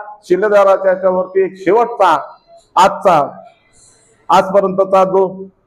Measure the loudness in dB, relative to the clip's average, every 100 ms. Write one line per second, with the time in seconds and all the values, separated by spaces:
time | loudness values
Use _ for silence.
0 | -4 -12 -4 -2 2 2 2 2 0 -2
1 | -2 -2 -4 -4 -4 -4 -2 0 0 0
2 | 0 0 -4 -20 _ -20 _ 2 2 2
3 | 0 0 0 -8 -20 _ _ _ _ _
4 | _ _ -2 0 2 0 0 -2 0 2
5 | 2 0 -2 -6 -20 _